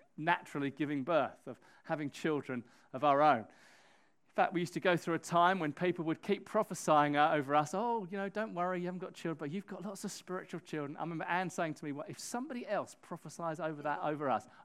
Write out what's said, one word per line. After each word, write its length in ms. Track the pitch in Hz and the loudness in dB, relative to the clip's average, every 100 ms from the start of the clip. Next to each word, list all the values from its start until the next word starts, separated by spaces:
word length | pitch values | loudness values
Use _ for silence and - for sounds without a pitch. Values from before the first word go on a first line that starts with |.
| _ - | _ -4
naturally 540 | 160 170 - 147 139 | 0 0 0 -4 -4
giving 340 | 139 147 143 | -2 -2 -2
birth, 420 | 131 160 117 - - | 2 2 2 -4 -16
of 120 | 120 - - | -16 -20 -18
having 260 | - 156 143 | -6 -4 -4
children 540 | - 165 147 - 123 - _ _ | -4 -2 0 -2 -6 -8 _ _
of 120 | 131 | 0
our 180 | 147 139 | 4 8
own. 160 | 151 120 | 8 6
In 1000 | 104 - - - _ _ _ _ _ - | 0 -14 -20 -20 _ _ _ _ _ 0
fact, 160 | 180 | 2
we 80 | 175 | 0
used 120 | 175 | -4
to 80 | 165 | 0
go 160 | 190 170 | 2 2
through 180 | - | 0
a 40 | 165 | -2
time 420 | - 170 175 190 | 2 4 6 4
when 120 | 156 | -2
people 320 | - 180 175 160 | 0 -2 0 -2
would 140 | 151 | -4
keep 240 | - - | -2 -2
prophesying, 720 | - 214 208 175 - 151 147 147 | 0 0 0 -2 6 6 6 6
uh, 140 | 151 | 4
over 240 | 156 135 | 4 4
us, 180 | 147 147 | 2 2
"Oh, 360 | 190 233 233 175 | -2 -2 -2 -4
you 80 | 196 | -6
know, 100 | 196 | -4
don't 240 | 208 220 | -4 -4
worry, 280 | 180 180 180 | -2 -2 -2
you 60 | 175 | -4
haven't 120 | 180 | -6
got 160 | 180 | -10
children, 240 | - 170 160 | -6 -6 -4
but 120 | 151 | -4
you've 140 | 190 - | -6 -8
got 180 | 180 | -10
lots 180 | 185 196 | -10 -8
of 80 | 202 | -10
spiritual 480 | - - 185 165 170 | -10 -8 -8 -6 -12
children." 380 | - 156 143 151 | -8 -6 -6 -6
I 40 | |
remember 240 | 160 165 | -6 -4
Anne 260 | - 175 180 | 0 0 0
saying 240 | - 165 | -2 -4
to 100 | 151 | -4
me, 80 | 151 | -8
"Well, 140 | 139 196 | -8 -10
if 100 | - | -12
somebody 480 | - 240 285 240 247 | -8 -6 -6 -8 -4
else 300 | 190 131 - | -4 -4 -10
prophesies 600 | - 170 160 - 170 156 | -12 -12 -10 -6 -4 -2
over 220 | 160 147 | -4 -2
that 180 | 143 - | -2 -2
over 260 | 156 147 143 | -2 0 2
us, 200 | 110 - - | 0 -2 -16